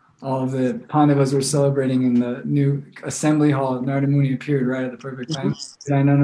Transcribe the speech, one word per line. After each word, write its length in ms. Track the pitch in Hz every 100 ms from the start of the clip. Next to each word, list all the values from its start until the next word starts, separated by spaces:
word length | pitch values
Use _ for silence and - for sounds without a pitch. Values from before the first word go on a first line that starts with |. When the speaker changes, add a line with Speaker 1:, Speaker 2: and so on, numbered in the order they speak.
| _ _
Speaker 1:
all 200 | 135 131
of 80 | 131
the 340 | 131 127 113 -
Pandavas 440 | 151 147 139 131
were 80 | 139
celebrating 640 | 135 147 139 135 131 127
in 120 | 127
the 280 | 120 123 135
new 400 | 143 147 139 139 - -
assembly 480 | 147 - 156 151 147
hall, 280 | 135 131 127
Narada 280 | 135 139 143
Muni 260 | 143 135
appeared 320 | 123 147 139 123
right 160 | 131
at 80 | 127
the 80 | 120
perfect 340 | 135 131 123
time. 200 | 135 139
Speaker 2:
Mm-hmm. 400 | 143 - - 139
Speaker 1:
Dhyana 260 | 139 139 143